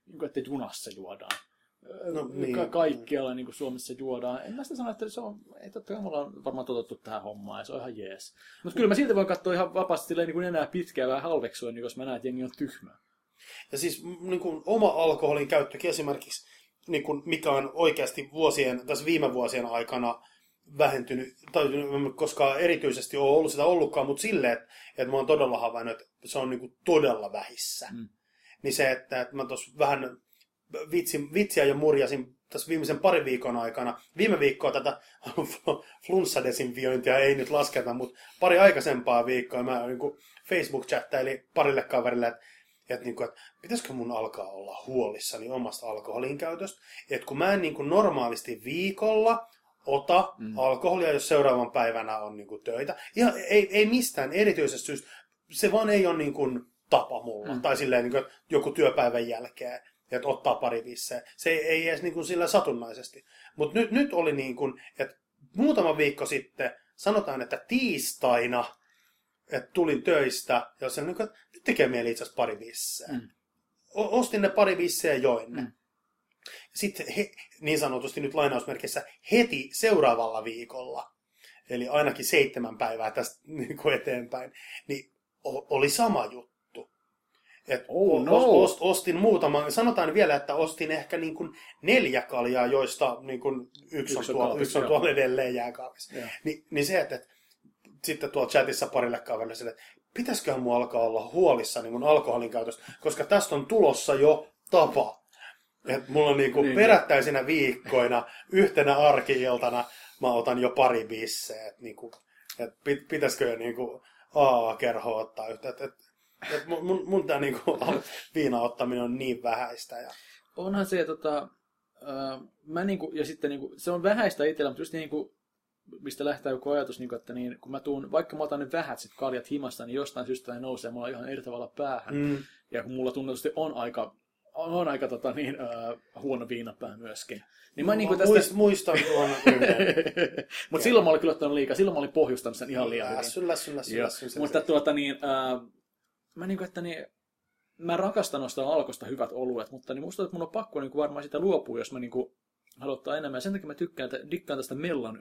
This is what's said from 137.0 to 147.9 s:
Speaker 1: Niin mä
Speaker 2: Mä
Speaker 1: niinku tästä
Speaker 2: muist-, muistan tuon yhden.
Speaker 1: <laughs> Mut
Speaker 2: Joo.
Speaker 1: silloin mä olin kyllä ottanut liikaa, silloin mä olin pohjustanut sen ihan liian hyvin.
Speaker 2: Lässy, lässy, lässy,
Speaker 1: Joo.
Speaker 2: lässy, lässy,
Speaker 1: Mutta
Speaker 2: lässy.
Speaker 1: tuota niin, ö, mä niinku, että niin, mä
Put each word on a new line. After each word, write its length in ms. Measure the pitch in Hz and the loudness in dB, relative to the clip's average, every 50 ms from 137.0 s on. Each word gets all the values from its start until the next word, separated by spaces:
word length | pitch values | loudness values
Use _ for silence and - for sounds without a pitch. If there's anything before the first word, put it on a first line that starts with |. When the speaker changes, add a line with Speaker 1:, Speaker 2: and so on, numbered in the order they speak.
| 117 110 107 - - - 117 104 - _ _ _ _ _ - | -14 -14 -14 -14 -12 -12 -14 -14 -16 _ _ _ _ _ -6
Speaker 1:
Niin 100 | 135 156 | -2 0
mä 60 | 202 | 0
Speaker 2:
Mä 40 | 214 | 2
Speaker 1:
niinku 200 | 220 214 175 185 | 2 2 2 2
tästä 180 | 185 190 202 214 | 4 4 6 6
Speaker 2:
muist-, 200 | 208 202 - 190 | 6 4 4 2
muistan 440 | 208 208 202 196 - - 170 156 151 147 - | 4 4 4 4 4 0 0 2 2 2 2
tuon 180 | 156 143 143 143 139 - - | 2 2 2 2 0 4 6
yhden. 300 | 262 254 247 254 202 - | 6 6 6 6 4 4
Speaker 1:
<laughs> 920 | - 196 - - 160 151 147 - 175 165 - - - - - - - - - | 4 2 2 2 0 0 -2 0 0 -2 -2 -2 -6 -10 -10 -10 -12 -10 -4
Mut 80 | 160 156 | -2 0
Speaker 2:
Joo. 40 | |
Speaker 1:
silloin 220 | 160 240 240 214 175 | 4 6 6 6 8
mä 60 | 160 | 6
olin 100 | 156 151 | 4 4
kyllä 120 | 160 165 | 4 2
ottanut 220 | 151 - 151 143 147 | 0 0 -2 0 0
liikaa, 220 | 143 135 135 131 | 0 0 0 2
silloin 180 | 185 196 190 147 | 2 2 2 2
mä 40 | 147 | -2
olin 140 | 143 139 | -4 0
pohjustanut 440 | - 160 151 127 123 123 - 120 110 | 2 2 2 2 2 -4 -4 -8 -8
sen 140 | 120 123 135 | -8 -8 -6
ihan 200 | 131 127 123 117 | -4 -2 -2 -2
liian 160 | 117 113 107 127 | -2 -4 -4 -4
hyvin. 100 | - 139 | -4 -4
Speaker 2:
Lässy, 300 | 120 - - 185 180 170 | -4 -6 -4 -4 -2 -2
lässy, 280 | 160 - - 151 143 | -2 -2 -4 -8 -8
lässy, 200 | 139 123 - 110 | -8 -8 -6 -2
Speaker 1:
Joo. 100 | 117 120 | -2 -2
Speaker 2:
lässy, 180 | 113 - - 131 | -2 -4 -6 -12
lässy, 120 | 123 - 143 | -10 -6 -6
Speaker 1:
Mutta 200 | 147 143 151 156 | -4 0 0 0
Speaker 2:
lässy. 80 | - | 2
Speaker 1:
tuota 260 | - 156 147 147 156 | 2 2 2 4 2
niin, 220 | 147 147 143 139 135 | 0 0 -2 -4 -4
ö, 460 | - 147 139 135 131 131 131 127 123 120 - _ _ _ _ _ _ _ _ _ _ _ _ - | -4 -2 -2 0 0 0 -2 -4 -4 -6 -12 _ _ _ _ _ _ _ _ _ _ _ _ -16
mä 120 | 165 180 | -10 -6
niinku, 180 | 190 196 180 185 | -6 -4 -6 -6
että 160 | 185 - 180 | -8 -8 -8
niin, 260 | 170 170 160 160 - - _ _ _ _ _ _ _ _ _ _ _ _ _ - | -8 -8 -8 -10 -12 -16 _ _ _ _ _ _ _ _ _ _ _ _ _ -10
mä 180 | 165 170 | -4 -2